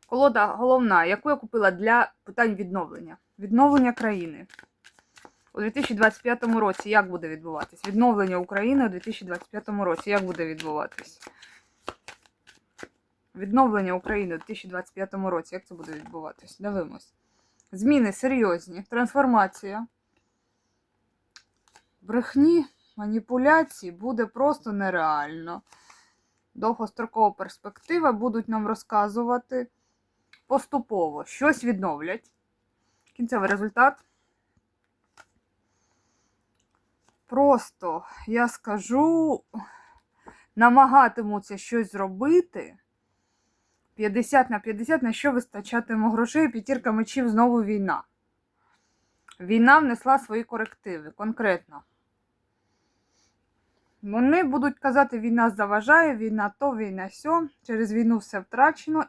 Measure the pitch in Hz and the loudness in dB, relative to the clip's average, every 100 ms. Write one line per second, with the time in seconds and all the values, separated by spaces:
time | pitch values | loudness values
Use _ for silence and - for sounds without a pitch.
0 | - 247 277 226 208 214 247 254 233 180 | -6 2 4 4 0 0 2 4 4 4
1 | 170 208 302 285 220 233 196 180 220 240 | 4 0 0 -2 -2 0 2 2 2 2
2 | - _ - 196 233 196 185 190 165 165 | 2 _ -8 -2 0 -2 -6 -6 -8 -12
3 | 165 160 _ - 196 233 285 285 254 240 | -18 -20 _ -16 -2 4 6 6 4 0
4 | 226 196 165 151 180 - - _ _ _ | -4 -4 -6 -12 -20 -20 -20 _ _ _
5 | _ _ - _ _ - 214 269 269 208 | _ _ -20 _ _ -8 -6 -4 -4 2
6 | 220 - 247 240 233 226 208 185 208 208 | 2 2 -4 -2 0 0 0 -2 0 2
7 | 190 175 160 156 165 156 151 - 202 208 | 2 -2 -8 -10 -10 -12 -12 -14 -4 2
8 | 247 208 190 180 180 196 226 277 233 180 | 2 2 0 -4 -4 -4 0 0 0 -4
9 | 226 220 185 175 - 214 214 208 185 165 | -12 -12 -12 -14 -12 -14 -8 -4 -4 -4
10 | 208 202 185 170 160 156 160 151 - - | -2 -2 -2 -6 -8 -8 -8 -8 -8 -12
11 | - - - - - _ _ _ - - | -20 -20 -20 -20 -20 _ _ _ -18 -18
12 | - - _ _ _ _ _ - - _ | -20 -20 _ _ _ _ _ -20 -20 _
13 | _ _ _ 185 196 240 262 208 190 180 | _ _ _ -14 -2 2 2 2 -2 -4
14 | - 208 185 165 - 214 185 180 - - | -4 -4 -4 -8 -12 -16 -12 -12 -12 -12
15 | 196 196 190 175 165 190 - 170 156 151 | -10 -6 -4 -4 -6 -14 -16 -20 -16 -16
16 | - 165 156 - - - 202 196 160 - | -16 -16 -16 -18 -20 -12 -6 -6 -6 -10
17 | _ _ _ _ _ _ _ 185 233 285 | _ _ _ _ _ _ _ -2 2 4
18 | 220 190 254 262 208 170 185 170 196 233 | 2 0 -2 2 2 0 -6 -18 -6 -2
19 | 240 277 262 226 190 - 202 208 233 _ | 0 2 4 4 2 -2 -12 -12 -12 _
20 | _ _ _ _ _ _ _ _ _ _ | _ _ _ _ _ _ _ _ _ _
21 | _ _ _ - _ _ _ _ _ _ | _ _ _ -20 _ _ _ _ _ _
22 | 185 233 240 269 302 339 269 _ _ - | -6 -4 -2 2 4 4 2 _ _ -10
23 | 208 220 214 247 277 320 311 - 185 170 | -6 -6 -2 0 4 4 2 -6 -16 -10
24 | 226 233 220 233 285 285 226 202 190 180 | -6 -4 -4 -2 -2 -2 -6 -4 -2 -2
25 | 156 151 147 160 165 175 - - _ _ | 0 -2 -4 -10 -12 -14 -16 -20 _ _
26 | _ _ _ _ _ - 220 233 214 - | _ _ _ _ _ -6 -4 -4 -6 -8
27 | 226 220 208 202 190 - 202 - - 339 | -6 0 0 0 -12 -14 -20 -14 -4 0
28 | 311 214 240 226 226 220 214 214 - 214 | 2 0 -2 -4 -4 -4 -4 -6 -4 -2
29 | 208 208 240 247 - 254 247 _ _ _ | -2 -2 -2 -4 -4 -8 -8 _ _ _
30 | _ _ _ _ - 269 - 285 - 202 | _ _ _ _ -4 -4 -2 -6 -4 -2
31 | 160 147 147 - 285 - 240 196 190 147 | -2 -4 -12 0 0 2 0 -2 -4 -6
32 | 165 226 _ _ _ _ _ _ _ _ | -8 -10 _ _ _ _ _ _ _ _
33 | _ - 233 233 190 196 214 226 269 277 | _ -8 -4 -2 0 -2 -2 2 2 2
34 | _ _ _ _ _ _ _ _ _ _ | _ _ _ _ _ _ _ _ _ _
35 | _ _ _ _ _ _ _ _ _ _ | _ _ _ _ _ _ _ _ _ _
36 | _ _ _ _ _ _ _ _ _ _ | _ _ _ _ _ _ _ _ _ _
37 | _ _ - 247 285 247 - - 180 165 | _ _ -4 2 4 4 0 -10 -8 -8
38 | - - - 233 240 - - 208 190 254 | -10 -16 -4 -2 -2 -4 -8 -8 -2 2
39 | 311 330 311 254 _ 220 - - _ _ | 2 2 2 -2 _ -16 -16 -20 _ _
40 | _ _ - - _ - 240 254 269 269 | _ _ -20 -20 _ 2 6 8 8 8
41 | 240 - 208 208 - 196 - 233 202 202 | 6 2 -6 -6 -8 -14 -6 -4 -4 -4
42 | 196 190 277 349 349 196 82 190 _ _ | -6 -2 2 2 2 -6 -14 -16 _ _
43 | _ _ _ _ _ _ _ _ _ - | _ _ _ _ _ _ _ _ _ -6
44 | 214 208 233 277 254 214 226 208 233 311 | -2 -2 2 2 2 -2 -6 -8 -2 0
45 | 240 220 285 247 240 202 208 233 - 220 | 0 -2 0 0 -4 -10 -6 -6 -2 0
46 | 220 226 233 302 311 226 - 262 240 214 | 0 0 0 0 0 -2 -4 -4 -2 -2
47 | 220 269 240 214 240 240 208 208 190 147 | -2 -2 0 2 4 2 0 -2 -2 -4
48 | - _ _ _ _ _ _ _ _ _ | -8 _ _ _ _ _ _ _ _ _
49 | _ _ _ - 180 226 240 302 285 233 | _ _ _ -12 -2 4 6 6 4 0
50 | 262 269 240 220 233 226 220 - 202 165 | 0 0 0 -8 -6 -8 -8 -12 -12 -12
51 | 151 - 214 226 214 175 - 147 - _ | -12 -10 -8 -2 -2 -2 -6 -20 -20 _
52 | _ _ _ _ _ _ _ _ _ _ | _ _ _ _ _ _ _ _ _ _
53 | _ _ _ _ _ _ _ _ _ _ | _ _ _ _ _ _ _ _ _ _
54 | 208 220 254 339 302 269 277 - 277 262 | -6 0 2 2 2 0 -2 -2 0 4
55 | 277 233 226 233 233 202 202 208 220 320 | 2 0 0 2 2 0 -2 0 4 6
56 | 320 226 220 214 202 - 285 226 208 190 | 6 0 -4 -2 -4 -4 -4 -4 -6 -8
57 | 190 - 294 339 311 _ - 220 220 220 | -10 -8 -2 -2 -2 _ -6 -4 -2 2
58 | 226 226 - 202 180 233 294 294 - 311 | 2 2 -2 -10 -6 2 2 2 -4 -4